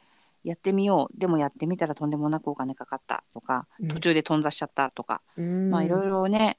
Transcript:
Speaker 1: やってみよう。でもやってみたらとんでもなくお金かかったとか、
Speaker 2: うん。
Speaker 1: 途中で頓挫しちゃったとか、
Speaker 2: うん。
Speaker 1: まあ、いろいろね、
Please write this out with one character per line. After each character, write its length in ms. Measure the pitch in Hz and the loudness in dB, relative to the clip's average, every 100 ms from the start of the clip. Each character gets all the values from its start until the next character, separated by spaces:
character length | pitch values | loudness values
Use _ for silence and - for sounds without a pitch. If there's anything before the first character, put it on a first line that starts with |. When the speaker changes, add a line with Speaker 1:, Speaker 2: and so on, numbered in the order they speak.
| _ _ _ _ | _ _ _ _
Speaker 1:
や 120 | 170 170 | -10 -4
っ 20 | |
て 160 | 190 | 0
み 120 | 196 202 | 2 4
よ 240 | 175 - - | 4 2 0
う。 40 | |
で 80 | 185 | 2
も 100 | 160 | 2
や 100 | 143 | 2
っ 60 | - | -2
て 100 | 156 | -2
み 100 | 180 | 0
た 100 | 156 | -2
ら 80 | 143 | -2
と 100 | 151 | -2
ん 40 | |
で 80 | 151 | 0
も 120 | 151 | 0
な 100 | 156 | 0
く 100 | 151 | -2
お 60 | 143 | -4
金 180 | 131 | -6
か 120 | 135 127 | -8 -8
か 100 | 131 | -8
っ 40 | - | -4
た 180 | - - | -6 -8
と 60 | 117 | -12
か、 280 | - 127 - - | -4 -4 -4 -8
Speaker 2:
う 60 | 165 | -6
ん。 20 | |
Speaker 1:
途 120 | 160 | 0
中 140 | 165 | 2
で 100 | 156 | 2
頓 200 | - 156 | 2 0
挫 60 | 147 | 0
し 80 | - | -2
ち 60 | |
ゃ 20 | 147 | -4
っ 60 | |
た 160 | - 135 | -2 -2
と 140 | - | -2
か、 180 | - 113 - - | -6 -6 -8 -8
Speaker 2:
う 60 | |
ん。 260 | 170 185 190 | -4 -2 0
Speaker 1:
ま 100 | 175 | 2
あ、 40 | |
い 40 | 170 | 2
ろ 160 | 180 | 2
い 60 | 196 | 0
ろ 180 | 190 190 | 0 2
ね、 300 | 214 214 | 2 2